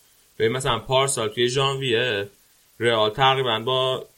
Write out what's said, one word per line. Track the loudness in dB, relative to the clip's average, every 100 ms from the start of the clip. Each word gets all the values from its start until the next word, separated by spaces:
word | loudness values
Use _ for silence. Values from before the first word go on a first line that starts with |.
| _ _ _ -2
ببین | -2
مثلاً | 0 -2 -4
پارسال | 0 2 2 0 -4
توی | 0 0
ژانویه | 0 -2 -2 -2 0 0 -2 -6 _ _ _ _ -4
رئال | 0 2 2
تقریباً | 4 2 4 0 -2
با | -2 -2 -2 -4 -8